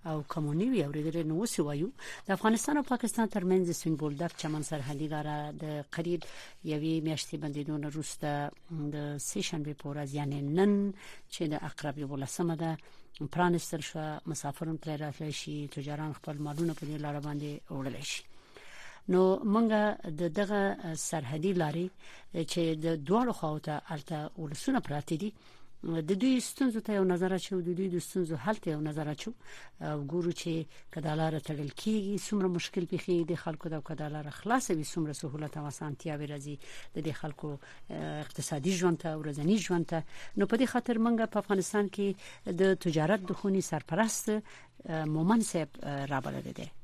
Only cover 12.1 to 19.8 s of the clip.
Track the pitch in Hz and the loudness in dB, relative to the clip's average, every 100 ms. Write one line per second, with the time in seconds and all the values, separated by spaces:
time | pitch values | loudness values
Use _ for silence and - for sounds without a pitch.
12.1 | 139 135 - 175 160 165 160 - - - | -4 -4 0 0 2 0 -2 -8 -18 -18
13.1 | - 147 170 175 170 - 160 - 160 156 | -8 -4 4 4 4 0 -6 -4 -6 -4
14.1 | 151 - 151 143 - 165 160 160 147 151 | -6 -6 -4 -4 -4 -4 -4 -4 -4 -4
15.1 | 135 156 151 - 147 143 - 143 147 156 | -4 -6 -6 -6 -6 -6 -6 -6 -4 -4
16.1 | - - 147 147 147 170 156 143 151 147 | -6 -8 -4 -4 0 0 0 -6 -4 -4
17.1 | 147 147 147 147 147 - 160 135 120 143 | -4 -4 -4 -4 -8 -8 -6 -4 -6 -6
18.1 | - - - - - - - - - - | -8 -8 -18 -20 -20 -16 -14 -14 -10 4
19.1 | 185 185 190 214 214 233 214 | 6 8 6 4 6 6 6